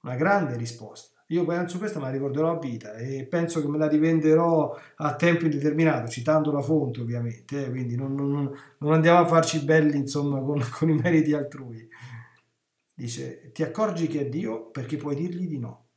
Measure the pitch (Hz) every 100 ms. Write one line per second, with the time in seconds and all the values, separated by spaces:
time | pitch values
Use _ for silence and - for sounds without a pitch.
0 | 127 127 175 202 151 120 117 - - -
1 | - _ _ 170 165 175 175 180 208 170
2 | 131 135 139 135 160 160 139 113 - 117
3 | 131 135 131 170 165 160 143 151 156 151
4 | 160 160 151 156 170 165 147 - - _
5 | 151 123 175 165 160 143 147 151 165 123
6 | 117 - 120 156 147 143 127 156 135 120
7 | 117 120 117 117 - 139 131 127 123 120
8 | 135 139 139 143 139 139 - _ 147 160
9 | 165 175 170 165 160 160 139 156 151 143
10 | 135 147 143 139 131 143 120 - 160 151
11 | 175 160 151 147 139 135 123 113 113 -
12 | 120 117 - _ _ _ _ _ _ -
13 | 120 117 131 - - - 160 - 214 170
14 | 160 147 127 147 220 113 - - 117 143
15 | 147 143 175 175 175 143 117 - _